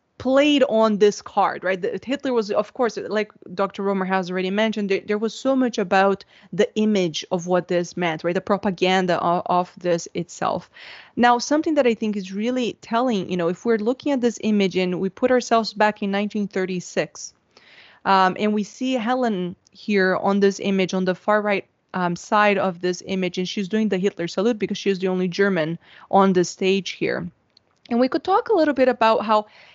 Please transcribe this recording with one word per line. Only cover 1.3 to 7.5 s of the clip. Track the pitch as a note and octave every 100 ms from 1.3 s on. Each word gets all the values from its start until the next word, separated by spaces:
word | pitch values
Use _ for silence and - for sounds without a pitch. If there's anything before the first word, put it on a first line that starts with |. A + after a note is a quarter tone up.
| - F3+ - F3+
right? | F#3+
The, | F3 F#3+
Hitler | - C#4 C#4
was, | A#3+ G3+
of | G#3 G#3 -
course, | A#3+ -
like | - G#3 G#3 _ - F3+
Doctor | G3 -
Romer | G3 G3 F#3
has | F#3+ F3+
already | F#3 F#3
mentioned, | G3+ A3 G#3+ G3+
there, | F#3+ -
there | G#3
was | A3
so | - C4
much | C4+ B3+ A3+
about | F#3 F#3+ G3 G3 - _ -
the | F3 G#3+ G#3+
image | G#3+ G3+ F3+ D3+ -
of | F#3
what | F3